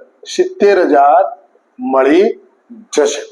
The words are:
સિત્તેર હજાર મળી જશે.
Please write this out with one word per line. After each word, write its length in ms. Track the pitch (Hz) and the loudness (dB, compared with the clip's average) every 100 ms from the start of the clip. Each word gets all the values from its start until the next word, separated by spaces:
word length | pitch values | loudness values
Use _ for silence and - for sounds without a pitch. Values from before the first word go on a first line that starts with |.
| - _ - | -14 _ -8
સિત્તેર 420 | - 180 - 202 185 143 | -4 -4 0 0 2 2
હજાર 300 | 143 143 165 - - _ _ _ - | 2 4 2 0 -6 _ _ _ -12
મળી 500 | 127 135 135 170 220 - _ _ _ 233 - | -4 -2 2 2 0 -4 _ _ _ -20 -8
જશે. 280 | - - - - | -2 -2 -4 -12